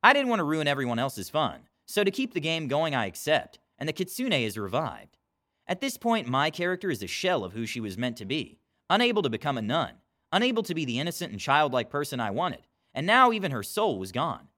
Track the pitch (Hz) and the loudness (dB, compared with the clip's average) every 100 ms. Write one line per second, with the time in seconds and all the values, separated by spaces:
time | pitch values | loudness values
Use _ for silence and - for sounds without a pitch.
0 | 220 277 262 226 151 156 147 139 127 117 | 8 6 4 2 2 2 2 2 0 0
1 | 135 107 95 151 135 67 - _ - - | -2 -4 -4 0 0 -2 -16 _ -4 0
2 | 202 190 262 170 156 165 147 143 160 135 | 0 0 -4 -4 -2 -2 -2 0 0 0
3 | 104 - - 156 - - _ _ 143 151 | -2 -4 0 0 0 -16 _ _ -6 -4
4 | 185 - 254 156 110 101 98 113 151 85 | -6 -4 0 0 0 -2 -2 -2 -2 -8
5 | 98 _ _ _ _ _ - 180 269 - | -18 _ _ _ _ _ -8 -4 -4 -4
6 | 233 226 123 131 151 156 175 180 190 127 | 0 0 0 0 0 0 -2 -2 -2 -4
7 | 98 - 185 170 92 104 113 120 107 92 | -4 -2 0 0 -2 -6 -6 -4 -6 -4
8 | 123 117 95 151 117 - _ _ _ 196 | -4 -4 -6 -6 -6 -14 _ _ _ 2
9 | 240 214 151 113 147 131 107 151 143 - | 4 2 0 0 -2 -2 0 0 -2 -6
10 | _ _ _ 185 247 226 214 170 139 117 | _ _ _ 0 2 0 -2 -4 -2 -2
11 | 160 165 175 101 - 139 151 127 117 143 | -4 -6 -8 -6 2 4 4 2 -2 -4
12 | 143 131 110 104 175 - _ _ _ - | -4 -4 -2 -2 -4 -4 _ _ _ -6
13 | 165 233 247 226 190 127 98 - 214 107 | 4 6 6 4 -2 -4 -4 0 0 0
14 | 95 104 156 95 - | -4 -2 -2 -4 -10